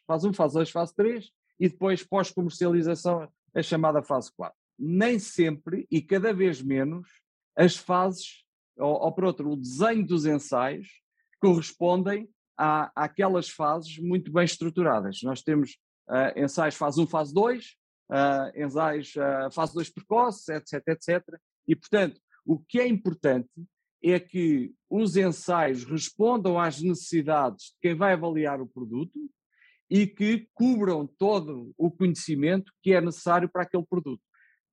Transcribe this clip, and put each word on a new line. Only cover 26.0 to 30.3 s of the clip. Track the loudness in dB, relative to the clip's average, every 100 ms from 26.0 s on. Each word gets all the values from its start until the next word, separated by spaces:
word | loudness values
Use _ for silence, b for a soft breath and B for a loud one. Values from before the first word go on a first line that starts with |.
| -6 0 2 2 0 0
às | 0 0
necessidades | -2 -2 -2 -2 2 2 0 -4 -16
de | _
quem | -2
vai | 0 2
avaliar | 2 0 -2 -2 -2
o | -8
produto | -10 -8 -6 -6 -10 -14 -16 _ b b b _
e | 2 2
que | 0 0